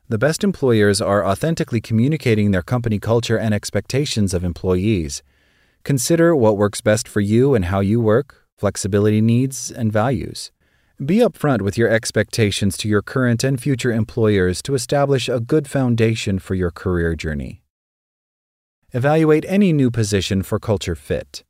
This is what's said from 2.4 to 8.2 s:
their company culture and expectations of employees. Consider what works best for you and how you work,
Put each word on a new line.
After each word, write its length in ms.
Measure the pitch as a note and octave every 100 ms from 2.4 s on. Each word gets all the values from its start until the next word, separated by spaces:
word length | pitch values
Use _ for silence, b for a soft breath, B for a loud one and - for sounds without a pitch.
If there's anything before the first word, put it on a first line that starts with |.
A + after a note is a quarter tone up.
| G#2
their 100 | F#2
company 380 | - B2 A#2+ G#2
culture 400 | - A#2 A#2 A2
and 160 | A2 G#2
expectations 800 | - G2+ - B2+ D3 A2+ G2 F2+
of 80 |
employees. 800 | F2+ E2 F#2+ F#2 G#2 G2+ D2 - _ _ _ _ _ _
Consider 520 | - C#3 - E3 E3+ D#3
what 220 | A2 G2+
works 220 | G#2 -
best 280 | - G#2+ -
for 140 | G#2+
you 340 | G2+ A2 C#3 A#2+
and 100 | F2
how 140 | G2
you 200 | G2 A#2
work, 460 | A2 A2+